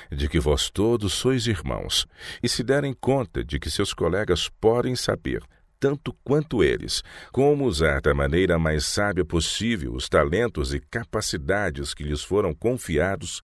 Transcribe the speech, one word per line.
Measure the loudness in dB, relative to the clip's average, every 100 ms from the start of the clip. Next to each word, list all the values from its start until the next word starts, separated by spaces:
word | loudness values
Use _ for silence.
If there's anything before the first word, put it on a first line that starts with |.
| -10
de | -4 0
que | 2
vós | 2 2 0
todos | 0 2 2 0
sois | 0 0 0 0
irmãos | -2 -4 -6 -2 -2 -4 -10 -16 -4
e | -2
se | -2
derem | 2 2 0
conta | -2 0 2 0 -6
de | -4 -4
que | -4
seus | -2 -2
colegas | 0 0 2 2 0 0 2
podem | 2 4 0
saber, | -2 -2 -2 -2 -6 -8 _ _ -2
tanto | -2 -2 -6 -8
quanto | 0 0 0 2
eles, | 2 2 -4 -6 -8 -18 -6
como | 2 4 4
usar | 2 2 2 2
da | 2
maneira | 2 2 4 4 4
mais | 2 0
sábia | -2 -2 -2 0
possível | 0 0 -2 -2 -2 -2 -4
os | -6 0
talentos | 2 4 2 0 -2 -4
e | -4
capacidades | -6 -10 -4 -4 -4 -4 -2 0 0 -4 -8
que | -6
lhes | -4 -4
foram | 0 0 0
confiados | 0 -2 -2 0 0 0 -2 -8 -12